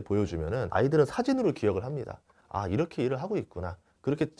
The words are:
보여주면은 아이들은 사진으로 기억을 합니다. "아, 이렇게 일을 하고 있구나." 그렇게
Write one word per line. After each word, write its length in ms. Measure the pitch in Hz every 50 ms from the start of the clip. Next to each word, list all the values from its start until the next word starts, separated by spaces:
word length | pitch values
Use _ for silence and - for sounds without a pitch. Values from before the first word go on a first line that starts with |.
| -
보여주면은 640 | - 101 104 101 82 85 80 78 82 110 131 107 85
아이들은 340 | - 98 123 135 160 151 139
사진으로 480 | - - 247 240 277 262 262 226 160
기억을 320 | - - 110 104 92 95 104
합니다. 380 | 135 151 139 - - - - _ _ _ _ _ -
"아, 180 | - 98 101
이렇게 380 | 87 98 139 175 170 - 120 117
일을 160 | 127 135 127
하고 160 | 170 208 208
있구나." 400 | 156 - - - - 92 87 90 - _ _ _ _
그렇게 260 | - 135 147 - 151 - -